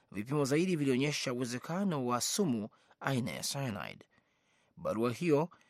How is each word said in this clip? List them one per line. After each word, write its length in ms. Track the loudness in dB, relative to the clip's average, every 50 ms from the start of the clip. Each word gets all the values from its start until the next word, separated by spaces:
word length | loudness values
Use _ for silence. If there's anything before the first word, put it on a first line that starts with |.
| _ -12
vipimo 340 | -8 -8 -6 -2 0 0 2
zaidi 300 | 2 2 2 2 2 2
vilionyesha 580 | 2 2 2 4 4 2 2 0 -2 -2 -4 -2
uwezekano 720 | -2 -4 -4 -4 -6 -6 -4 -4 -2 0 0 0 0 0
wa 160 | 0 0 0
sumu 480 | 0 0 0 2 2 2 2 0 -2 -6 -10 _ _ -20 -12 -4
aina 320 | -2 0 2 2 0 0
ya 120 | -2 -4 -4
cyanide. 640 | -4 -4 -4 -4 -4 -4 -4 -6 -8 -10 -12 -18 _ _ _ _ _ _ _ _ _ _ _ _ _ _
Barua 340 | -6 -4 -2 0 2 0 0 0
hiyo 360 | 0 2 4 4 4 4 2 -4 -12 -20